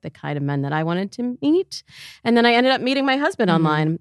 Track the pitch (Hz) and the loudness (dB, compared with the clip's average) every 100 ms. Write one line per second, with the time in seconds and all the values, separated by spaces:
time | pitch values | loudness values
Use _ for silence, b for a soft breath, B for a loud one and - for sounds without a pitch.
0 | 147 - 147 147 139 143 139 156 160 175 | -12 -12 -8 -4 -2 -2 -2 -2 -2 -2
1 | 196 - 247 247 285 339 381 - B B | -4 -6 -8 -2 0 0 0 -10 B B
2 | B B 240 233 233 233 254 262 247 277 | B B 0 4 4 4 2 0 0 0
3 | 269 269 302 381 202 165 160 151 151 165 | 0 0 0 0 2 2 2 2 0 -2